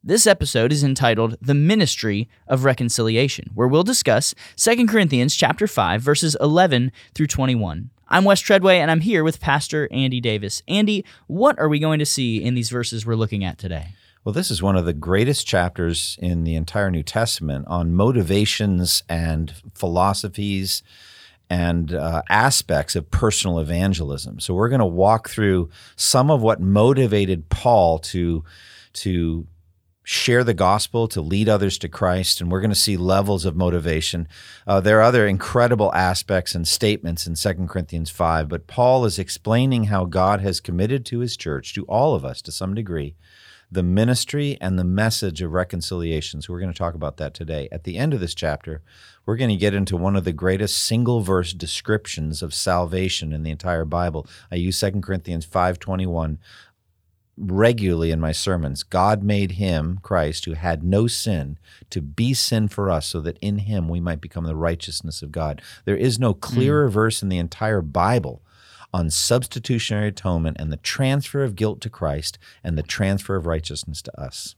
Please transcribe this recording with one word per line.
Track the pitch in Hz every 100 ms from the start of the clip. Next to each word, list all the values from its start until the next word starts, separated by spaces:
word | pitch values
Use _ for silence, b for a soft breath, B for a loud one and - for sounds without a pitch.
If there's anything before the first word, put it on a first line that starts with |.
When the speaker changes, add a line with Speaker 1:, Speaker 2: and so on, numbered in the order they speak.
Speaker 1:
This | - 170
episode | 220 190 147 120 117
is | 147
entitled | 139 131 127 110 113 113
The | 123
Ministry | 143 156 220 151 - 110 101 117 _ -
of | 131
Reconciliation, | 135 127 120 - 110 113 139 - -
where | 107 123
we'll | 151
discuss | 190 254 - 113 - - B
Second | B - 240 233
Corinthians | 220 175 131 127
chapter | - 151 - 208
five, | - 90 101
verses | 131 147 160 147
eleven | 147 165 185 127 123 b b
through | - 151
twenty-one. | - 131 120 95 78 120 _ _
I'm | 165
Wes | 196 196
Treadway, | - 196 190 180
and | 156
I'm | 160
here | 180 190
with | 156 -
Pastor | - 143 - 156 147
Andy | 127 131 123
Davis. | 117 107 101 - -
Andy, | 196 214 208 b b b
what | 165 269 285
are | 156
we | 151
going | 156 156
to | 147
see | - 123 113
in | 117
these | 123 113
verses | 123 117 117
we're | 110 113
looking | 110 104
at | 92 -
today? | 92 80 80 b b b
Speaker 2:
Well, | -
this | 104 185
is | 90
one | 98 92
of |
the | 85
greatest | 73 78 98 120 139
chapters | - 95 87 - 85 80 - -
in | 90 85
the | 82
entire | 80 78 104 98
New | 85
Testament | 73 110 113 - 78 69 -
on | 87 82
motivations | 87 110 120 85 98 107 - 104 90 87 - -
and | 82 82 80 82 80 -
philosophies | - 92 87 98 98 101 92 101 98 95 - B B B B B B _
and, | 87 85 85 78
uh, | 82 78 82 -
aspects | 101 131 135 - 76 73
of | - 73
personal | - 110 - 95 82
evangelism. | 76 85 98 87 73 69 - 52
So | -
we're | 90 117
gonna | 131 98
walk | 87 98 113 -
through | - 104 92 82 B B B
some | - 131 139
of | 147
what | 110 110
motivated | 95 101 117 139 123 104 95 90 80
Paul | - 123 113 87 80
to, | - 92 85 82 78 B B B B
to | - 98 87 82 82 78 _ _ _ _ _ -
share | - - 123
the | 120
gospel, | 95 92 104 - 117 113
to | 98
lead | 78 98 107
others | 104 98 -
to | 85
Christ, | - 92 92 90 -
and | 87
we're | 92
gonna | 107 98
see | - 92
levels | 90 95 101 95
of | 90 80
motivation. | 90 87 80 78 - 87 82 B B B
Uh, | - 98
there | 95 110
are |
other | 113 123 104
incredible | 92 - 123 120 117 101
aspects | 87 92 92 - 95 -
and | 87 82
statements | - 107 104 82 82 85
in |
Second | 80 101 90 87
Corinthians | 92 78 85 80
five, | - 85 80 76
but | 82 -
Paul | - 123 131
is | 117 98
explaining | 92 - - 117 135 123 104
how | 98
God | 90 92 92 101
has | 98 87
committed | - 87 107 135 113
to | 120
his | 120 -
church, | 82 69 -
to | 101 -
all | 107 151
of | 104
us | 67 64
to | -
some | - 92
degree, | 104 101 82 71 82 b b b b b
the | 92
ministry | 87 95 113 123 - 147 143 -
and | 92 92
the |
message | 90 95 110 - 98 78
of | 87
reconciliation. | 87 90 87 - 90 82 80 - 71
So | 78
we're | 90
gonna | 92
talk | 85 85
about | 80 76 -
that | 71
today. | - 80 78 67
At | 80
the | 92 90
end | 147
of | 135
this | 85 -
chapter, | 80 73 - 76 b b b b -
we're | 113
gonna | 123 98
get | 101
into | 98 95 90
one | 92
of | 98
the | 87
greatest | 78 92 95 104 -
single | - 113 120 120
verse | 95 95 87
descriptions | 87 85 - - 107 - - 76 80
of | 82
salvation | - - 90 87 92 92 - 80
in | 76
the | 78
entire | 78 90 85
Bible. | 80 85 87 78 - B B
I |
use | 90 87 90
Second | 101 101
Corinthians | 90 95 92 85
five | 80 92 90 85
twenty-one | - 92 92 85 80 76 b b b _ _ _ _ _ _ -
regularly | 98 95 117 117 95 82 82
in | 80
my | 80
sermons. | 78 - 90 73 69
"God | - 92 98 107
made | 101 101 98
him," | 92 98 80 80 92
Christ, | - 92 76 76 -
"who |
had | 78 85 80
no | 85 98 117
sin, | - 113 95 69 78 b b _
to | 90
be | 71 76 120
sin | 131 - 113 104
for | - 98
us, | 80 -
so | 87
that | 78 -
in | 104 104
him | 101 101 80
we | 87
might | 87 78
become | 80 85
the | 82 78
righteousness | 82 82 - - - -
of | 73
God." | 82 76 71 B B
There | - 101
is | 127 113
no | 123
clearer | 92 - 120 131 147 139
Speaker 1:
Mm. |
Speaker 2:
verse | 101 110 -
in | 98
the | 90
entire | 85 - 110 104
Bible | 78 85 92 120 71 62 b b b b b
on | 92 80
substitutionary | - - 120 123 123 113 120 - 107 104
atonement | 98 95 85 80 -
and | 78
the | 73
transfer | - - 131 143 - 143
of | 135 95
guilt | 107 -
to | 113
Christ | - 80 73 76 - b b
and | 85 78
the |
transfer | - - 98 98 - 98
of |
righteousness | 82 80 80 73 - 73
to | - -
us. | 67 - -